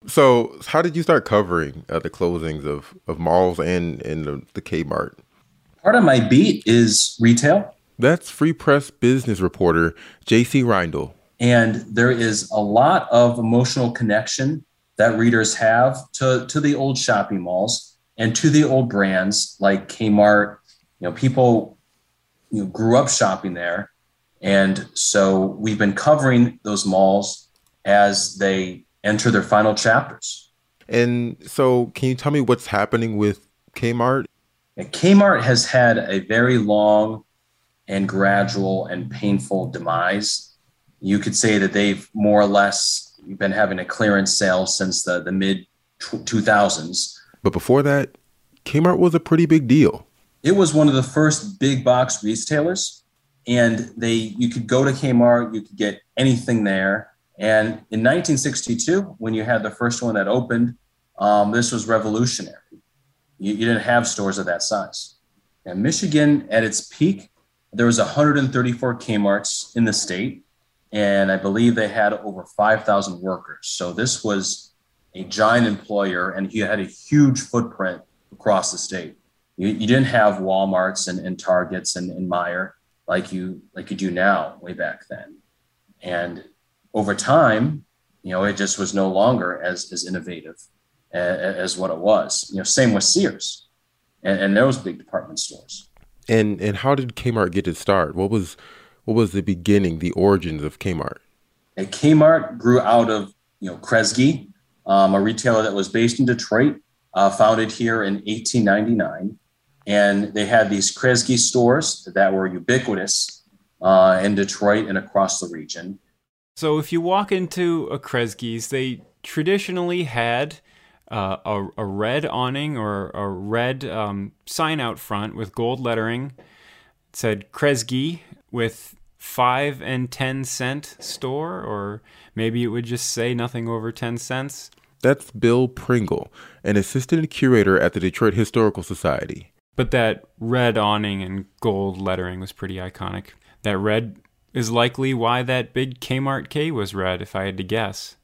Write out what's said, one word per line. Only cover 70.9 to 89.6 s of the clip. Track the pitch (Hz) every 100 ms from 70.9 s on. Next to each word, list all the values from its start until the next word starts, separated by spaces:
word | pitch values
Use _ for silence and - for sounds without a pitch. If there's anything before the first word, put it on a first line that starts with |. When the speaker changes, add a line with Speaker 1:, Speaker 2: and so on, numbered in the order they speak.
Speaker 2:
and | 104 101 98 98
I | 95
believe | 98 101 120 117
they | 107
had | 107 104
over | 107 104 92 87 -
five | 104 110 -
thousand | 101 98 87
workers. | 95 90 - 76 -
So | - 90
this | 90 127 -
was | 110 98 95 - - _ _ _ _
a | 92
giant | 90 101 107 120 113
employer, | 98 - 104 98 90 90
and | 92 98
he | 110
had | 95 107
a | 92
huge | - - 147 143 127
footprint | - 120 - - 95 85 _ _ _
across | - 110 98 87
the | 90
state. | - 92 80 - _ _ _ -
You, | 95
you | 98 107
didn't | 131 131
have | 120 107 95
Walmarts | 95 95 98 92 92 95 -
and, | 90
and | 87 90
Targets | - 90 90 92 - 90
and, | 90
and | 85 92
Meijer | 87 87 90 92 _ _ _ -
like | 92 92
you, | 92 92 92 _ -
like | 90
you | 95
do | 95
now | 87 95 92 73 -
way | 87
back | 82 80 - _
then. | - - - _ _ _ _ _ _
And | 90 87 87 85 - _ _ _ _
over | 107 101
time, | 98 - 151 135 110 135 147 _ _ _ _
you | 92
know, | 92 101
it | 98
just | 98 -
was | 95
no | 98 95
longer | 92 113 120 90 90